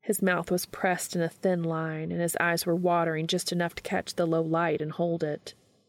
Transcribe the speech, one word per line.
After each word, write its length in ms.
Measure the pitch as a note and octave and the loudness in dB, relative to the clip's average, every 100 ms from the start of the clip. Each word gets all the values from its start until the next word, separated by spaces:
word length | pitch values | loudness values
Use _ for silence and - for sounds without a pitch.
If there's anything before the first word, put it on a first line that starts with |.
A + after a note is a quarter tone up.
His 220 | - G#3 | -2 0
mouth 280 | F#3+ F3+ E3+ | 2 2 2
was 160 | F3+ - | -2 -2
pressed 500 | - F#3+ F3+ - F3 | -2 0 0 -2 -2
in 60 | |
a 60 | E3 | -2
thin 360 | - G3 F3+ | 0 0 2
line, 480 | E3 D#3+ D#3+ D#3 D#3+ | 0 -2 -2 -4 -4
and 80 | E3+ | -2
his 160 | E3+ - | -2 2
eyes 260 | E3+ E3+ | 0 0
were 120 | - E3+ | 0 2
watering 500 | F3+ F3 E3 D#3+ E3 | 4 4 2 0 -2
just 240 | F3+ - | -2 -2
enough 240 | F3 E3+ | -2 -2
to 80 | - | -4
catch 320 | - G3+ - | -4 -4 -4
the 120 | - E3+ | -2 2
low 160 | E3 | 2
light 380 | D#3+ E3 E3+ D3+ | 2 2 2 0
and 120 | D3+ | -2
hold 320 | - E3+ E3+ | -2 0 0
it. 300 | D#3 D3 - - _ _ | -2 -4 -10 -20 _ _